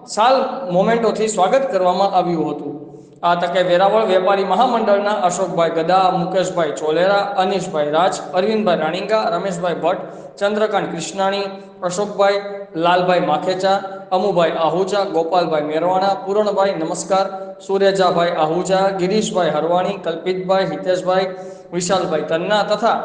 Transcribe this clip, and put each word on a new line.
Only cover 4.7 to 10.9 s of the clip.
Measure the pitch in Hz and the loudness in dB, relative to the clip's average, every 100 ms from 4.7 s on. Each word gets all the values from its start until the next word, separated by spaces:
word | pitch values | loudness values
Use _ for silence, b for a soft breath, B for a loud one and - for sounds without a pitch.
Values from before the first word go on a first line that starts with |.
| 233 208 202 208 208 | 2 2 2 2 0
અશોકભાઈ | 180 180 185 165 165 160 | 0 0 -2 0 0 0
ગદા, | 160 185 185 | 2 4 4
મુકેશભાઈ | 180 170 196 180 170 156 143 | 2 0 0 0 0 -2 -2
ચોલેરા, | 156 160 185 202 196 196 | 0 2 2 2 0 0
અનીશભાઈ | 190 196 170 156 147 | 0 0 -2 -2 0
રાજ, | 156 190 - - | 2 2 0 -4
અરવિંદભાઈ | 180 202 220 180 160 | 0 0 0 2 0
રાણીંગા, | 156 180 202 220 202 | 0 -4 -2 0 0
રમેશભાઈ | 170 196 170 175 160 | -2 -4 -4 -4 0
ભટ્ટ, | 160 196 - B B - | -2 -2 -6 B B -4
ચંદ્રકાંત | 202 214 214 196 175 | -2 0 0 0 -2